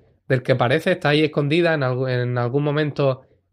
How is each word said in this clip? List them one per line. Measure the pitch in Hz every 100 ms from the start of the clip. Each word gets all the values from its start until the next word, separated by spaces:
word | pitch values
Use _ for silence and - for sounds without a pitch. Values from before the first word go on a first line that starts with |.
| _ _ -
del | 131
que | -
parece, | 127 120 156 190
está | 180 143
ahí | 151
escondida, | 151 151 143 165 170
en | 156
algu-, | 127 127 131
en | 123 123 123
algún | 120 139
momento | 147 143 151 147 139 123 - _ _